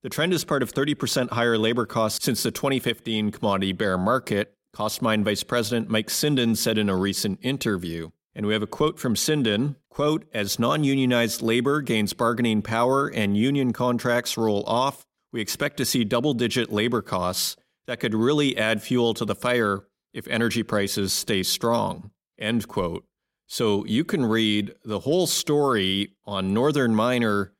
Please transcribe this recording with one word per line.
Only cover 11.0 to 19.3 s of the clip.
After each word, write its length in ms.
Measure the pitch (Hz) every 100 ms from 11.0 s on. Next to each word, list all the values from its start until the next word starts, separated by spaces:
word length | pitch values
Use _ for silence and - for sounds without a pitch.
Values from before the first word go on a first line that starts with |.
| 127 123 117 113
labor 400 | 117 117 123 147
gains 320 | 135 113 101
bargaining 480 | - 117 120 120 107
power 440 | 107 113 123 135 143
and 300 | - 101 101
union 360 | 123 143 131
contracts 640 | 113 123 120 127 120 123 -
roll 280 | 113 101 -
off, 400 | 117 135 139 - _ _
we 100 | 117
expect 360 | 107 - 147 -
to 80 |
see 200 | 123 131
double-digit 680 | 110 120 143 123 120 123 113
labor 280 | 104 117 117
costs 560 | - 95 90 92 - - _ _ -
that 140 | 120
could 140 | 123
really 420 | 110 117 151 143 127
add 260 | 110 110
fuel 320 | - 123 117
to 100 | 107
the 100 | 110